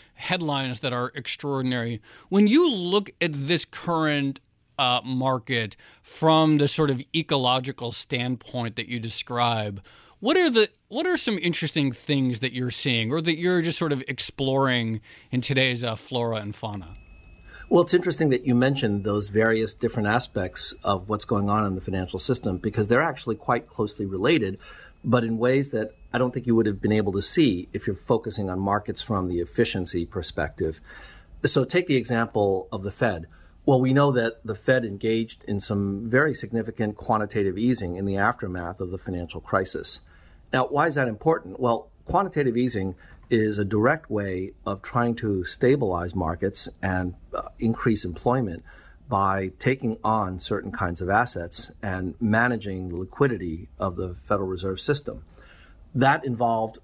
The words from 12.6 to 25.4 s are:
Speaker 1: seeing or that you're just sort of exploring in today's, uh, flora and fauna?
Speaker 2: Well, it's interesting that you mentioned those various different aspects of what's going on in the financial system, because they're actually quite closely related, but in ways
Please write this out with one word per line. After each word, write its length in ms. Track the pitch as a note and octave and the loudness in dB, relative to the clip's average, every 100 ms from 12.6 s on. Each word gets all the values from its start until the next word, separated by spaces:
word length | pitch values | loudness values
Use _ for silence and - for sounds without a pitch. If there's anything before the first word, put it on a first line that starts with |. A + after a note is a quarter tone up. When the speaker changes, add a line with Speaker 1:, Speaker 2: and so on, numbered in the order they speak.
| B2+ | -4
Speaker 1:
seeing 420 | - - A#2 A2+ | -2 0 0 2
or 80 | D3+ | 0
that 180 | E3 D#3+ | 0 0
you're 220 | F3 F3+ | 2 2
just 160 | E3 D3 | 0 0
sort 160 | E3 | 0
of 120 | C#3 C3 | -2 -4
exploring 920 | C3 - - C3+ C3+ C3+ B2 A2+ A2 - - - | -6 -6 -2 0 2 2 2 0 -4 -8 -20 -4
in 80 | B2 | -2
today's, 420 | A#2+ B2+ C3 B2 | 0 2 2 2
uh, 140 | A#2+ A2 | -4 -6
flora 400 | - B2+ A#2 A2+ | -4 -2 -2 -2
and 180 | G#2 | -6
fauna? 400 | G#2+ A2 G#2 E2+ - - - - - - - - | -8 -8 -8 -10 -18 -20 -20 -20 -20 -20 -14 2
Speaker 2:
Well, 140 | E3 | 4
it's 120 | E3+ | 6
interesting 340 | - F3+ C#3 D#3 | 4 2 2 2
that 140 | B2+ | 2
you 100 | C3+ | 4
mentioned 480 | A#2+ B2+ C#3 A#2 G2+ | 4 4 2 0 0
those 260 | G2+ G#2 G2+ | 0 -2 0
various 440 | G2+ A2 A2 A2 | 2 4 4 0
different 360 | - A#2 A2+ G#2 | -2 -2 0 2
aspects 640 | A#2 - - F#2 - - - | 0 0 -4 -4 -4 -6 -4
of 240 | - G2 G2 | -2 -2 -2
what's 160 | G#2 | -4
going 240 | - G#2 G2+ | 0 0 2
on 160 | G#2+ | 2
in 100 | G#2 | 0
the 60 | F#2 | -2
financial 380 | - F#2+ F2+ F#2 | -4 -4 -4 -4
system, 400 | - B2+ A2 F#2 | -2 -2 0 -2
because 300 | A2 G2+ G#2 | -2 0 2
they're 140 | A#2+ | 2
actually 340 | D#3+ C3 - G#2+ | 2 -2 -6 -6
quite 300 | - A#2 - | 0 0 0
closely 380 | - G#2+ - | -4 -4 -4
related, 540 | G2+ F#2 A2 D#3+ G2 G2 - - - - | -6 -2 2 2 0 -6 -14 -20 -20 -10
but 220 | - B2 | 0 2
in 140 | A#2 | 2
ways 320 | A2+ | 0